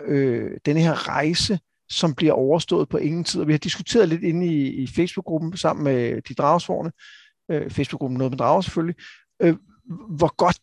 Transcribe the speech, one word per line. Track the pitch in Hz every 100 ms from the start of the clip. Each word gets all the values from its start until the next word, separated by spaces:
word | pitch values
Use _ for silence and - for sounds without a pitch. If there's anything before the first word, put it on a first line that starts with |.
øh, | - 143 135 117 104 - -
denne | 156
her | 165 131 -
rejse, | 135 156 180 - 190 _ _ -
som | - 165
bliver | 131 160
overstået | 147 131 160 - 170 151
på | 151
ingen | 151 165
tid. | 170 -
Og | 151
vi |
har | 151
diskuteret | - - 175 233 185
lidt | 165
inde | 175 165 180
i, | 151 135 -
i | 127
Facebook-gruppen | - 175 - - 165 165 180
sammen | 160 156
med | 147 131 120 120
de | -
dragesvorne, | 120 143 170 - 185 165 - - - _ _ -
øh, | 151 -
Facebook-gruppen | - 139 - 139 127
Noget | 131
med | 131
Drager | 123 170
selvfølgelig, | 185 - 165 170 - - _ -
øh, | 170 160 _ _ - 170 - 151
hvor | 160 -
godt | 180 175